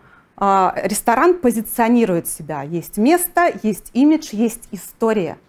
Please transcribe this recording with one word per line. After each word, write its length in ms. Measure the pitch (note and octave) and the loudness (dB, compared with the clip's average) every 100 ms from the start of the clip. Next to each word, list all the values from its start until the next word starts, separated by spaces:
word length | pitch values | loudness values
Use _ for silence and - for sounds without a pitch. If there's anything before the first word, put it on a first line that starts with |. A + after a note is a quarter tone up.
| _ _ _ - | _ _ _ -4
а, 360 | G3 G3 F#3 - | 2 2 2 0
ресторан 640 | G3 G#3 - A#3 E4+ F4+ | -4 -2 0 2 4 4
позиционирует 880 | B3 G#3+ A3 - A3+ A#3+ A3 E3+ - | 0 -2 -4 -2 2 4 2 0 -4
себя. 340 | - D3+ D3 | -12 -10 -10
Есть 340 | C#3 E3+ E3 - | -6 -8 -6 0
место, 560 | A#3 E4+ - - F4 - | 2 2 0 0 0 0
есть 260 | G#3+ G3 - | -4 -4 -4
имидж, 360 | A#3 D4 D#4 D#4 | 2 4 2 -2
есть 380 | G#3 A#3 - - | -2 -2 -4 -14
история. 680 | F#3 - - A3+ G#3+ D#3+ - | -16 -14 -4 -2 0 -4 -8